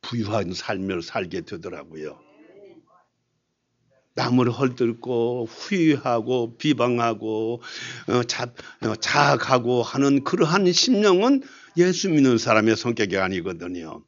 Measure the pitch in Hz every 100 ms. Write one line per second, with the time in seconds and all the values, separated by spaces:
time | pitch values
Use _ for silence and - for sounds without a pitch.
0 | - 120 104 107 87 92 - 101 98 92
1 | 82 - 90 92 80 92 90 85 73 80
2 | 76 71 _ _ - 185 381 - _ _
3 | _ _ _ _ _ _ _ _ _ _
4 | _ - 123 123 123 113 135 123 120 113
5 | 123 120 117 123 113 - - 196 160 139
6 | 131 117 107 127 117 117 156 131 120 120
7 | 117 107 110 110 113 120 - - - -
8 | - 120 120 - 123 - - - 110 107
9 | - 147 143 131 - 127 117 123 113 135
10 | 139 139 135 180 151 185 185 170 - 214
11 | 208 180 233 277 - - - 170 180 180
12 | 190 156 135 117 123 110 110 107 120 113
13 | 104 95 92 95 87 85 90 90 80 80